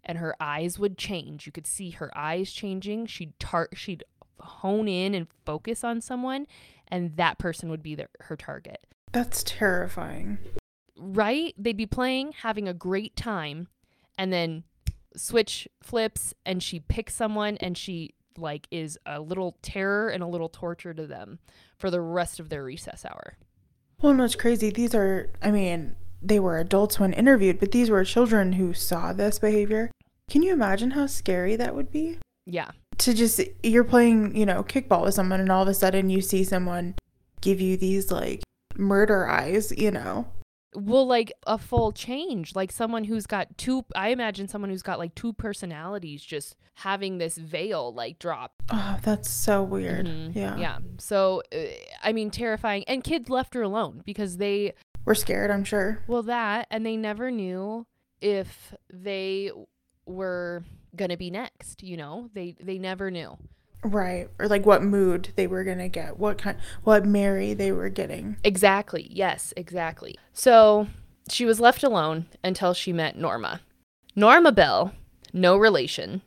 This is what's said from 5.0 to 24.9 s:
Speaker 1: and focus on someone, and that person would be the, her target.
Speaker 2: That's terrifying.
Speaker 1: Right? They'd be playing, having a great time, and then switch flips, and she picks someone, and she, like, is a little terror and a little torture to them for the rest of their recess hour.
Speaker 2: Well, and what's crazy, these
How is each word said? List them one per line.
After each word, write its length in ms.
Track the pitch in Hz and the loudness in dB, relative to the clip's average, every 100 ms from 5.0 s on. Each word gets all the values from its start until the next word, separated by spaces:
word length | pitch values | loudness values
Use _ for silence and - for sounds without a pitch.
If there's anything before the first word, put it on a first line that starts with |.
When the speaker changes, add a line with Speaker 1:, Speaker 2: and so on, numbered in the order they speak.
| 190 | -2
Speaker 1:
and 120 | 196 165 _ | -4 -6 _
focus 400 | - 151 - 226 | -10 -8 -6 -6
on 160 | 233 226 | -6 -6
someone, 460 | - 247 254 269 285 - - _ _ | -8 -8 -6 -6 -10 -18 -20 _ _
and 280 | 180 175 156 | -6 -4 0
that 220 | 165 - | 0 0
person 300 | 180 160 165 | -6 -6 -10
would 140 | 156 | -10
be 120 | 156 | -10
the, 140 | 151 - _ | -12 -14 _
her 160 | - 156 | -14 -14
target. 500 | - 139 - - _ _ - | -12 -14 -16 -20 _ _ -4
Speaker 2:
That's 300 | 240 247 - | -2 0 -2
terrifying. 960 | - - 208 180 175 175 165 - 190 202 - - _ _ _ _ | -4 0 2 2 -2 -6 -8 -4 -4 -4 -4 -6 _ _ _ _
Speaker 1:
Right? 560 | 190 190 214 277 330 - | -4 0 0 0 -4 -4
They'd 180 | 214 208 | -4 -4
be 100 | 220 | -4
playing, 460 | - 254 262 285 - | -2 -2 -2 -6 -8
having 260 | 233 214 196 | -6 -4 -6
a 60 | |
great 420 | 175 180 196 214 - | -6 -4 -4 -6 -10
time, 520 | 233 196 151 151 175 _ _ _ _ - | -6 -6 -6 -10 -14 _ _ _ _ -6
and 160 | 190 | -2
then 320 | 180 170 160 - _ - - _ - | -2 -2 -6 -14 _ -8 -8 _ -12
switch 520 | - 233 226 - - _ | 0 0 0 -4 -12 _
flips, 520 | - 233 220 - - - | -6 -2 -2 -4 -10 -10
and 180 | - 180 | -6 -6
she 180 | - 170 | -6 -10
picks 340 | - - - | -4 -4 -4
someone, 420 | - 220 214 208 214 | -4 -4 -2 -4 -4
and 180 | 180 175 | -8 -8
she, 380 | - 170 160 _ _ - | -8 -10 -12 _ _ -12
like, 280 | 160 151 - | -10 -10 -10
is 280 | 170 156 151 - | -10 -10 -12 -12
a 140 | 147 | -12
little 360 | 156 185 180 - | -8 -6 -6 -8
terror 460 | - 202 196 202 214 | -10 -4 -2 -2 -2
and 140 | 185 | -4
a 40 | 175 | -6
little 220 | 175 165 | -6 -8
torture 460 | - 170 170 175 | -8 -10 -10 -12
to 120 | 160 151 | -12 -12
them 320 | 135 101 160 _ _ _ _ | -14 -16 -20 _ _ _ _
for 140 | 190 | -2
the 100 | 175 | -2
rest 400 | 165 175 170 - | -2 -2 -2 -6
of 80 | 156 | -12
their 160 | 151 | -10
recess 400 | 135 139 - - | -10 -12 -14 -14
hour. 320 | - 50 50 - _ _ _ _ _ _ | -16 -16 -18 -20 _ _ _ _ _ _
Speaker 2:
Well, 100 | 294 | 6
and 80 | 269 | 6
what's 140 | 240 | 4
crazy, 360 | - 233 233 214 | 2 2 4 0
these 240 | 208 240 | 0 2